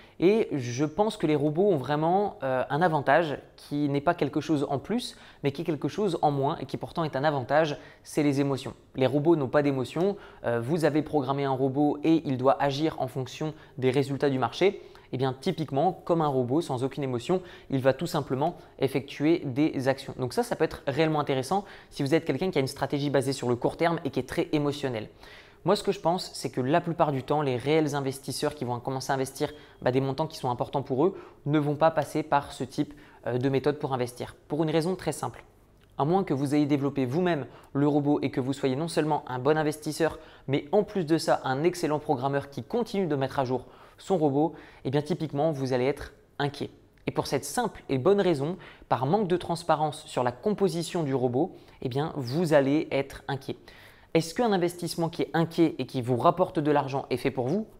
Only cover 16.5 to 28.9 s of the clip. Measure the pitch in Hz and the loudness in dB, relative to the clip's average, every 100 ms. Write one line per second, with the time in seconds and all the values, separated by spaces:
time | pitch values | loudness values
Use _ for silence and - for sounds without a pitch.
16.5 | 147 165 127 131 - 135 120 - 185 180 | 0 0 -2 -2 -2 -4 -2 0 -2 -2
17.5 | - - 135 131 131 170 156 139 131 160 | -18 -4 0 2 2 0 -4 -2 0 -2
18.5 | - - - 135 143 - - 147 170 147 | -4 -14 -4 -2 -2 -4 -2 2 2 0
19.5 | 123 156 - 131 131 - - 127 233 240 | 0 0 0 0 0 -2 -6 -4 -2 -2
20.5 | - 160 - - 135 160 156 147 131 127 | 0 -2 -2 -4 0 2 2 0 0 0
21.5 | 190 - - - - 139 160 160 135 190 | -2 -4 -14 -14 -4 2 2 2 -2 0
22.5 | 151 135 - 139 147 143 135 127 135 123 | 0 -2 -2 -4 -2 2 2 2 -2 -2
23.5 | 120 143 - 170 165 135 135 123 - 165 | 0 0 0 0 0 -4 -4 -4 -2 0
24.5 | 156 143 143 135 113 104 - - - - | 0 0 -2 -4 -4 -8 -14 -20 -20 -20
25.5 | - 156 202 - 190 165 180 - - 135 | -6 0 0 0 -2 0 -2 -4 -8 -8
26.5 | 135 127 170 170 160 151 135 120 151 143 | -2 0 0 0 0 0 0 0 0 0
27.5 | 123 127 160 151 143 135 127 - 127 147 | -2 2 2 2 0 -4 -6 -8 -4 -4
28.5 | 147 123 120 139 | -4 -6 -4 -4